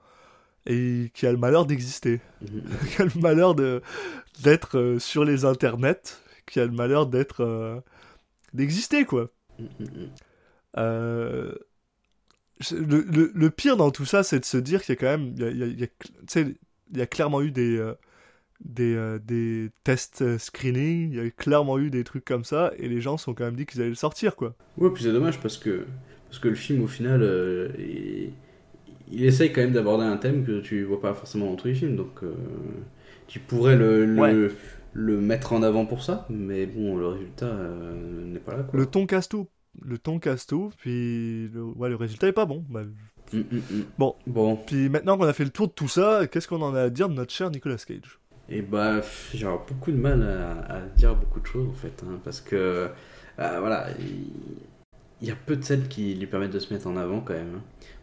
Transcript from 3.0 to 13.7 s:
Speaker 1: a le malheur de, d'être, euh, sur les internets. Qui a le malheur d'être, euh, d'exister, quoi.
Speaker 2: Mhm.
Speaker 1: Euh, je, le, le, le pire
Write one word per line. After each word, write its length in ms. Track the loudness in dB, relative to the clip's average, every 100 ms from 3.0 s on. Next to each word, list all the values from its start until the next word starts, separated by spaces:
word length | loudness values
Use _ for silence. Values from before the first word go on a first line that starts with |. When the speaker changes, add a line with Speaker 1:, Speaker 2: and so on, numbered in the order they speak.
Speaker 1:
a 20 | 0
le 140 | 2
malheur 340 | 4 6 6
de, 260 | 6 2 0 -4 -12 -12 -12 -18 2
d'être, 360 | 6 6 4 0
euh, 200 | 2 0
sur 260 | 0 0
les 220 | 2 4 2
internets. 760 | 4 2 2 0 0 -4 -20 _ -20 -6
Qui 140 | 0
a 60 | 0
le 60 |
malheur 340 | 0 2 2 4
d'être, 360 | 2 0 -2
euh, 380 | -2 -2 -6 -10 -14 _ -20 -20 _ _ _
d'exister, 520 | -4 -2 -2 0 0 2
quoi. 240 | 0 -2 _ _ -16
Speaker 2:
Mhm. 520 | -14 -12 -12 -12 -14 -16 _ _ _ _ _ -4
Speaker 1:
Euh, 800 | -2 -2 -2 -4 -4 -4 -6 -10 -16 _ _ _ _ _ _ _ _ -12
je, 160 | -8 -4
le, 240 | 2 2
le, 280 | 4 4 4
le 160 | 4 2
pire 260 | 4 2